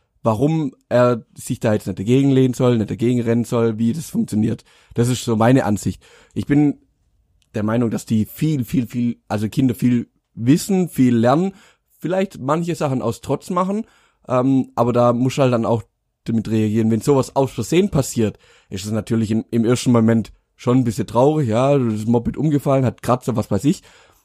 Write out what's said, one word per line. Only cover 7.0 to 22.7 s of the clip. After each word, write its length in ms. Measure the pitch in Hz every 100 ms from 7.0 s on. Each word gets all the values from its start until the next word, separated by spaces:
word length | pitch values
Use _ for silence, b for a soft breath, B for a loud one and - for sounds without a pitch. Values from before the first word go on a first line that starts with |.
| _ _ _ _ _
der 100 | 110
Meinung, 260 | 107 117 117
dass 160 | 104 -
die 200 | 110 104
viel, 400 | - 156 147 113
viel, 200 | 139 113
viel, 360 | 123 120 - -
also 180 | 104 107
Kinder 280 | - 131 -
viel 340 | 123 120 - _ _
wissen, 560 | - 117 160 - 190 170
viel 260 | - 127 117
lernen, 380 | 120 147 190 b b b _ _
vielleicht 400 | 156 185 196 -
manche 340 | 127 160 170 156
Sachen 260 | 151 131
aus 200 | 110 110
Trotz 280 | - 143 -
machen, 360 | 180 185 208 b b b b -
ähm, 440 | 127 131 131 123 -
aber 160 | 120
da 220 | 120 120
muss 240 | 117 127 147
halt 160 | 131
dann 120 | 117 110
auch 180 | 117 - _ _ _ -
damit 240 | 113 104
reagieren. 420 | 110 107 110 110
Wenn 80 | 113
sowas 340 | 151 139 123 135
aus 140 | 131
Versehen 380 | - 110 165 202
passiert, 460 | 143 - - 104 - b b b
ist 160 | 95 104
es 60 |
natürlich 400 | 110 101 113 110
im, 140 | 113 -
im 120 | 117
ersten 280 | 113 127 131
Moment 400 | 117 113 113 101 - _ _
schon 220 | 123 127
ein 40 |
bisschen 240 | 120 110 101
traurig, 400 | 117 139 156 123
ja, 300 | 110 135 143
das 280 | 120 107 110
Moped 300 | 120 120 -
umgefallen, 480 | 151 143 151